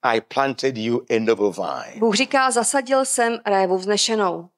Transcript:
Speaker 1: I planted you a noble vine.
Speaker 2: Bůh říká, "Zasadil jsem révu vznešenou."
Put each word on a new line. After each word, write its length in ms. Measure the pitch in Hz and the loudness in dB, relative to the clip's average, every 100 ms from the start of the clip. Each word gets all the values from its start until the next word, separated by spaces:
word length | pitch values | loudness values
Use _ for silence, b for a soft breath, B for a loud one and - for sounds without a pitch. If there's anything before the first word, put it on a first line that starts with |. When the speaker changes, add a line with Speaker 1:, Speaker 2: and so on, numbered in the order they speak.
Speaker 1:
I 180 | 131 113 | 2 0
planted 560 | - - 135 123 135 131 | -2 -2 -2 0 -4 -2
you 280 | 113 120 117 | -2 -2 0
a 100 | 113 | 0
noble 320 | 113 110 104 | 2 2 2
vine. 480 | 92 87 67 - - | 0 -6 -6 -10 -2
Speaker 2:
Bůh 160 | 226 208 | 0 2
říká, 360 | 262 277 262 | 0 2 2
"Zasadil 540 | 240 220 277 240 269 262 | 2 0 -2 0 0 0
jsem 340 | - 233 233 - | 0 0 0 0
révu 320 | 196 190 185 | 0 2 0
vznešenou." 720 | 185 208 - 220 196 165 170 | 0 0 0 0 0 -2 -10